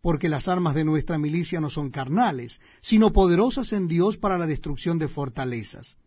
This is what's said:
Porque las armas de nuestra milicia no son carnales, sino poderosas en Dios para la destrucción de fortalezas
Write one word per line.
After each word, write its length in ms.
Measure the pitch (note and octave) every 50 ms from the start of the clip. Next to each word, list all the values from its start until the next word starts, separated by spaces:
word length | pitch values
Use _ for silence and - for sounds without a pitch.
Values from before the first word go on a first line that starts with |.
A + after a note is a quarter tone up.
Porque 260 | - F3 D#3+ C#3 - E3
las 200 | D3+ C3+ - F#3+
armas 260 | F3+ F3+ F3 D#3+ C3+
de 100 | D#3 D#3
nuestra 320 | D#3 D#3 D3+ C#3+ - E3+
milicia 460 | D#3 D3 D3+ D#3 E3+ E3+ - F#3 E3+
no 80 | D#3 C#3+
son 200 | - D#3 D3 C3+
carnales, 720 | - C#3+ C3+ B2+ D3+ G#3+ B3 G#3 D3+ B2+ A#2+ B2+ - - _ _ _ _
sino 280 | - - A3 G#3+ A3 G#3+
poderosas 600 | - G3 G3 F3+ F3 F3 A3 C4 B3+ C4+ A#3+ -
en 160 | A3 G3+ F#3 E3+
Dios 300 | E3 E3+ F3 G#3 G#3 -
para 180 | - G3+ F#3+
la 100 | F3 E3+
destrucción 520 | D#3+ D3+ A#2+ - D3+ C#3+ B2+ - F3 E3+ E3
de 100 | D#3 C3+
fortalezas 880 | - D3 C#3+ C3 A#2 - C3 B2+ B2 A#2 G#2 - - - A#2 - - _ _